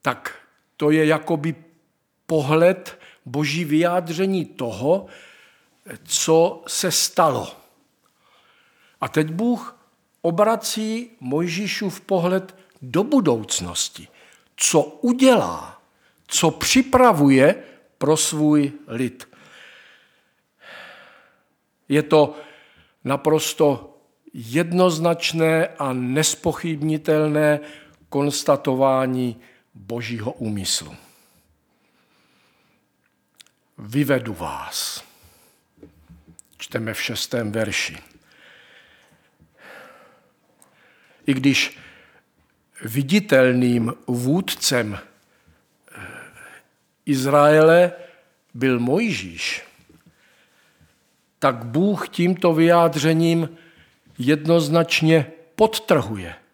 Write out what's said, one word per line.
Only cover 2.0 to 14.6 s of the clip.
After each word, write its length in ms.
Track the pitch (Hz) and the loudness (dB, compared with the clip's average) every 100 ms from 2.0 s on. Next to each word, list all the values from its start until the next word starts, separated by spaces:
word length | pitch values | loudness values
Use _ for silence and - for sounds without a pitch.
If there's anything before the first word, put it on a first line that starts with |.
| _ _ _ | _ _ _
pohled, 760 | 160 135 156 170 185 - - - _ - | -2 2 4 4 2 -8 -20 -20 _ -10
boží 400 | 131 151 156 165 | -6 -4 -4 0
vyjádření 800 | 156 170 175 170 160 190 190 151 | 0 2 0 -4 -4 -2 -2 -6
toho, 640 | - 120 98 131 185 190 - - - _ _ _ _ - - | -8 -10 -4 -2 -2 -2 -20 -20 -20 _ _ _ _ -20 -20
co 600 | - - - 160 170 - - | -8 -6 2 4 2 -2 -10
se 240 | - 185 | -6 -2
stalo. 640 | 156 - - 165 123 92 - _ _ _ _ _ _ _ _ _ _ _ _ _ _ | -2 -2 2 2 0 -6 -14 _ _ _ _ _ _ _ _ _ _ _ _ _ _
A 60 | 131 | -4
teď 200 | - 156 | -2 -2
Bůh 520 | 165 233 233 - - _ _ _ _ | -2 -2 -2 -6 -20 _ _ _ _
obrací 920 | 170 170 208 226 226 - 214 226 240 _ | -4 2 2 2 -4 -6 -6 -6 -10 _
Mojžíšův 840 | 127 143 175 165 202 - 202 - | -6 -4 -2 -4 -6 -6 -6 -8
pohled 540 | - 190 170 190 190 - _ _ | -4 -2 0 -2 -4 -20 _ _
do 220 | 131 139 | -4 -2
budoucnosti. 1040 | 226 294 175 117 104 - 87 82 - - 82 _ _ _ _ | 2 2 2 0 -2 -6 -6 -6 -8 -8 -20 _ _ _ _
Co 260 | - | -4